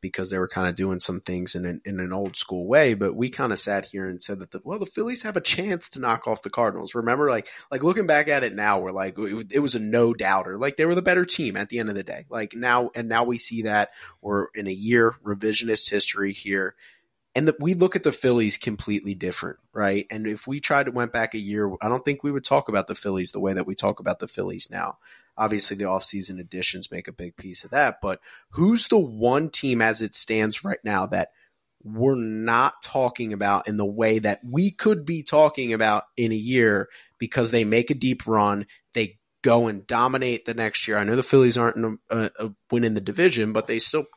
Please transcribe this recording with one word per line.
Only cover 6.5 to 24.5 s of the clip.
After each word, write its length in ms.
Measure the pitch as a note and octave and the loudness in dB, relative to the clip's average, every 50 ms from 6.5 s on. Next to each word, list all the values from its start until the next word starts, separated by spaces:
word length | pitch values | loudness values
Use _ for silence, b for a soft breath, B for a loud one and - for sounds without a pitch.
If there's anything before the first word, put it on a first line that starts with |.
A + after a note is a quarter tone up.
Cardinals. 420 | - - A#2 A2 G2 F#2 E2 - - | -2 0 0 0 0 -2 -6 -8 -6
Remember, 340 | A#2+ A2+ A#2 B2 C#3 D3 C#3+ | -4 0 0 2 2 2 2
like, 200 | B2 A2 - B B B B B | 0 0 -4 B B B B B
like, 100 | C#3 C3 | -6 0
looking 240 | C#3+ E3+ F3+ F#3 F3+ | 0 2 2 2 2
back 220 | D#3+ D3+ D3 D3+ D#3 | 4 4 4 4 4
at 160 | D3 C#3 B2+ | 2 0 0
it 100 | A2+ G2 | 0 -2
now, 240 | G#2 G#2 G#2 G2+ F#2+ | 0 2 2 2 2
we're 140 | F2+ F#2+ | 0 -2
like, 260 | F#2 G2 F#2+ F#2+ F2+ G2 | -4 -4 -4 -4 -6 -6
it, 360 | G#2+ G2 G2+ A2+ A2 F#2+ - | -6 -6 -6 -6 -6 -2 0
it 60 | C#3+ | 0
was 140 | D3 C3+ B2 | 0 0 0
a 60 | A#2 | -2
no 340 | G#2+ G#2+ A2+ A#2 A#2+ A#2 A#2 | -2 0 2 4 4 4 2
doubter. 460 | - G2 G2 G2 F#2+ F2+ F#2 F#2+ G#2 | 2 2 2 2 2 0 -2 -6 -4
Like, 180 | C3 C#3+ C#3 - | -4 -2 0 0
they 80 | D#3 | 2
were 80 | E3 F3 | 2 2
the 80 | F3+ | 2
better 240 | F3+ F#3 F3+ F3+ F3 | 2 2 2 2 2
team 320 | F3 - - D#3 A2+ F#2+ G2 | 2 2 0 0 -2 -4 -4
at 120 | G2+ - | -6 -4
the 100 | A#2 A#2 | -4 -4
end 100 | A2+ G#2+ | -4 -4
of 60 | G2+ | -4
the 80 | G2 F#2+ | -6 -8
day. 240 | - - - A2+ - | -8 -10 -12 -12 -10
Like, 240 | A#2+ A2+ G#2+ G#2 - | -8 -8 -8 -8 -8
now, 380 | A#2 B2 B2 A#2+ B2 A#2+ A#2 - | -4 0 2 2 2 2 0 -4
and 160 | A#2 A2+ A2+ | -6 -4 0
now 140 | A2+ A2+ A#2+ | 0 2 2
we 160 | B2 A#2+ A#2 | 2 0 -2
see 240 | - - A#2 A2+ A2 | -2 -4 -4 -4 -2
that 260 | A2 G#2 G#2 G2+ - B B B B B B | 0 2 2 2 0 B B B B B B
we're 280 | - G#2 G2+ G2+ F#2 - - | -6 -2 -2 0 -2 -2 -6
in 140 | G#2+ G#2 F#2+ | -8 -6 -6
a 40 | |
year 440 | F#2+ F#2+ G#2 A2+ A#2+ A#2+ A#2 A2+ A2+ - - | -6 -4 0 2 4 6 6 4 2 0 -6
revisionist 640 | G#2 G#2 G2 G#2 A2 G#2+ - A#2 A#2 A2 G#2+ - - | -8 -6 -4 -2 -2 0 0 0 0 0 0 0 0
history 440 | G#2 G#2 - - - G2+ G2 G2 G2 | 0 2 0 0 0 0 -2 -2 -2
here. 420 | - - G2+ G2 G2 F#2+ F#2 - b b b b b b b b b _ _ - | -4 -6 -4 -2 -2 -2 -4 -6 b b b b b b b b b _ _ -4
And 140 | B2+ D3+ D#3 | 0 0 0
the, 60 | D3+ - | 0 0
we 160 | C#3+ E3+ F#3+ | 0 -2 0
look 200 | E3+ F3+ F#3 - | 2 2 0 0
at 60 | F#3 | 0
the 100 | - D3+ | -2 -2
Phillies 460 | C3 - - B2+ A#2+ A#2+ A2 G#2+ - - | -2 0 2 2 2 2 2 2 0 -2
completely 560 | - A#2+ G#2+ G2+ - G#2 G#2 G2+ - G2+ G2 | -2 -4 -8 -6 -4 -4 -4 -4 -4 -6 -8
different, 460 | F2+ F#2+ F2+ F2 - - - - - _ _ | -6 -6 -6 -6 -6 -8 -10 -10 -14 _ _
right? 360 | - G#2+ G#2 G2 G2 G2+ G#2 - | -6 -2 0 0 0 0 -2 -6
And 160 | A2 A2 G#2+ | -8 -8 -6
if 220 | G#2+ G#2+ G#2 - C3+ | -6 -6 -8 -8 -8
we 120 | C3+ D3 | -8 -6
tried 280 | - - D3+ C#3 C#3 B2+ | -2 0 2 2 2 0
to 40 | |
went 220 | A#2+ B2 A#2+ A2+ - | -2 -2 -2 -2 -2
back 220 | A#2 A2+ A2 - | -2 -2 -2 -4
a 20 | A2 | -6
year, 340 | G2+ G2+ G#2 G#2 G#2 G2 F#2 - G#2+ | -6 -4 -2 -2 -2 -2 -2 -4 -2
I 40 | A2 | -2
don't 160 | B2 B2+ - | -2 -2 -2
think 200 | C#3+ C#3+ C#3 - | -2 -4 -2 -2
we 80 | D3 | -4
would 120 | C#3+ C3+ C3 | -4 -2 0
talk 240 | - C#3 C#3 - - | 2 2 2 2 2
about 200 | G#2+ G2 F#2+ - | 0 -2 -2 -2
the 80 | G2 | -6
Phillies 360 | - - G2+ F#2+ F#2 F2+ - | -8 -4 -4 -2 -2 -2 -4
the 80 | - G2+ | -4 -2
way 140 | G2 F#2+ F#2+ | -2 -2 -2
that 140 | F#2+ F2 F#2 | -2 -4 -4
we 80 | G2 | -4
talk 240 | - - G2+ - - | -2 -2 -2 -2 -2
about 180 | F#2 F2 F2+ - | -4 -6 -4 -4
the 100 | - - | -6 -10
Phillies 440 | - - F#2+ F#2 | -6 -6 -6 -6